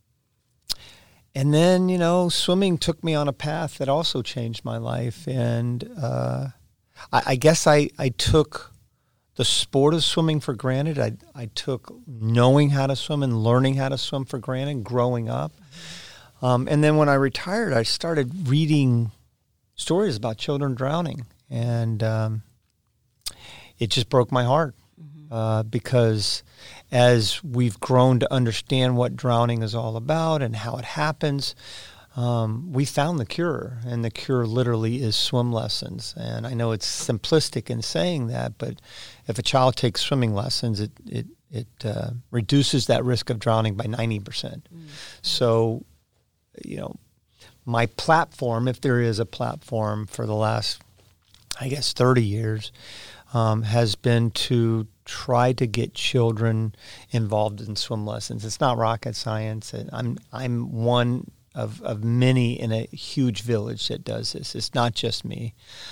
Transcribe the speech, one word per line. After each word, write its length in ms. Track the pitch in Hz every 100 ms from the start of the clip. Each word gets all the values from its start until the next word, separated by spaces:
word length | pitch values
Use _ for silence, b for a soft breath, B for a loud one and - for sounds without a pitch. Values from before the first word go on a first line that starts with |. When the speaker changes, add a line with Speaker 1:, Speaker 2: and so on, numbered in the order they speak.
| _ _ _ _ _ _ - B B B B B B 135
Speaker 1:
and 180 | 139
then, 360 | 151 175 180 180
you 80 | 185
know, 320 | 170 180 175
swimming 480 | - - 190 196 170
took 260 | - 165
me 100 | 165
on 140 | 151 147
a 60 |
path 460 | 131 147 160 156 -
that 100 | 139
also 320 | 143 160 135
changed 420 | 117 - 117 113
my 140 | 123 113
life. 500 | 117 123 120 - -
And, 600 | 131 117 117 120 120 233 233
uh, 460 | 123 127 - 127 135 - _ _ _ B B
I, 120 | 127 -
I 80 | 131
guess 320 | 151 160 -
I, 220 | 151 147 -
I 100 | 139
took 640 | - - 160 147 - - - _ _ _ _ _ -
the 80 |
sport 520 | 120 - - 139 143 165
of 80 |
swimming 360 | - - 160 151
for 140 | -
granted. 460 | 113 131 131 151 143
I, 140 | 113 110 -
I 140 | 139 117
took 460 | - - 127 - - 240
knowing 640 | 120 110 117 123 139 147
how 160 | 139 135
to 80 | 135
swim 280 | - 151
and 200 | 135 117
learning 300 | 110 123 135 135
how 140 | 135
to 80 | 135
swim 280 | - 139 131
for 120 | 131
granted 460 | 113 127 139 143
growing 440 | 110 123 123 120 113
up. 240 | 123 151 - B B B B B B B -
Um, 260 | 127 123 131
and 140 | 147
then 140 | 151 151
when 120 | 147
I 60 | 139
retired, 580 | 135 - - 208 214
I 100 | 127
started 640 | 113 - 170 160 127 175 143
reading 640 | 143 156 151 131 120 113 - _ _ _ _ _ -
stories 400 | - 165 208 113
about 220 | 117 110
children 380 | - 143 139 120
drowning. 500 | 131 165 165 - 117 _ -
And, 540 | 123 120 117 113 110
um, 400 | 113 110 110 110 - _ _ _ _ _ _ _ - B B B B B
it 100 | 110
just 200 | - 120
broke 220 | 131 120
my 120 | 127 120
heart, 300 | 139 156 - _ _
Speaker 2:
Mm-hmm. 320 | 156 151 151
Speaker 1:
uh, 300 | 117 110 110
because 800 | 110 117 - 127 113 107 101 - - B B B B
as 520 | 123 123 120 104 -
we've 360 | 156 120 123 104
grown 400 | - 127 127 123
to 120 | -
understand 640 | 135 117 107 - 131 127 123
what 200 | 123 123
drowning 480 | 127 117 120 117
is 100 | 110
all 240 | 117 113 113
about 460 | 123 160 160 156
and 120 | 127 110
how 220 | 107 120
it 80 | 120
happens, 720 | - 151 151 156 143 131 - B B B B B -
um, 560 | 120 120 113 110 175
we 140 | 135 143
found 340 | - 147 175
the 60 | 113
cure, 540 | - 170 151 - 123 120
and 180 | 120 113
the 60 |
cure 340 | - - 127 113
literally 560 | 117 123 113 110 123
is 140 | 120 107
swim 360 | - 127 120
lessons. 640 | 113 - - - 113 117 -
And 300 | 117 113 117
I 80 |
know 180 | 120 117
it's 160 | 110 -
simplistic 840 | - - 117 - 160 - - -
in 100 | 117
saying 460 | 110 - 175 165 117
that, 320 | 120 120 107
but 160 | 113 - B B B B -
if 120 | 110
a 20 |
child 340 | - 135 131 -
takes 260 | 120 -
swimming 340 | - 139 117 101
lessons, 440 | 117 - 120 104
it, 120 | 107 - -
it, 180 | 113 - - _
it, 180 | 127 - -
uh, 280 | 110 104 - 120 -
reduces 560 | 120 104 143 135 139 -
that 180 | 123
risk 280 | 123 120 -
of 80 | 113
drowning 340 | 117 113 110
by 120 | 98 104
ninety 340 | 117 113 107
percent. 500 | 101 110 - - -
Speaker 2:
Mm. 80 | 170 156 147 B B
Speaker 1:
So, 600 | - - 123 113 113 113 - _ _ _ _ _ _ -
you 140 | - 50
know, 180 | - - _ _ _ _ b b -
my 220 | 117 117
platform, 800 | - - 160 156 - 127 113 123
if 120 | 123
there 220 | 139 120
is 160 | 117 107
a 80 | 113
platform 800 | - 117 123 - 113 107 107 107
for 220 | - 113
the 80 | 107
last, 440 | 107 110 - - - _ _ _ _ _ - -
I 80 | 131
guess, 260 | 143 123
thirty 300 | - 127 123
years, 480 | 107 104 110 107 - - B B B B B
um, 300 | 120 113 110
has 320 | 110 117 117 98
been 340 | 131 117 117
to 560 | - - 123 113 113 110 _ -
try 460 | - - 123 123
to 140 | 127 123
get 260 | 104 113 -
children 800 | - 127 117 110 113 110 110 - B B B
involved 500 | 120 107 107 107 104
in 160 | 107 104
swim 300 | - 110 104
lessons. 400 | 110 - 117 110
It's 160 | 107
not 160 | 143 117
rocket 400 | 113 113 - 107
science. 560 | - 110 110 110 -
And 160 | 117 -
I'm, 260 | 117 120 127 -
I'm 400 | 117 127 120 120
one 580 | 113 117 123 120 123 - - _ -
of, 260 | 110 110
of 240 | 226 107 113
many 520 | 120 127 127 117 123
in 140 | 117
a 140 | 110 113
huge 560 | - - - 127 101
village 480 | 110 113 107 117 -
that 160 | - -
does 260 | 113 117
this. 240 | - - -
It's 180 | -
not 200 | 135 117
just 320 | - 113 - -
me. 300 | 107 113 - B B B